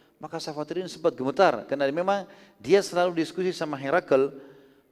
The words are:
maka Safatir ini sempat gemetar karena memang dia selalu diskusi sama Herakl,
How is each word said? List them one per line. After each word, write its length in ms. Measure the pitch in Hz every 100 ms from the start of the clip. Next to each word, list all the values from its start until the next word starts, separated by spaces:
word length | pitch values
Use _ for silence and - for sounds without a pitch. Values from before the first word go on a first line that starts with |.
| _ _
maka 240 | 156 165
Safatir 400 | 160 151 151 170
ini 80 | 180
sempat 240 | - 170
gemetar 480 | 131 131 135 180 120 -
karena 160 | 139 139
memang 320 | 156 185 202 180 - - _
dia 240 | 117 196
selalu 400 | - 175 180 165
diskusi 320 | 156 - 185
sama 240 | 170 156 139
Herakl, 560 | 139 170 180 135 127 - - - - _ _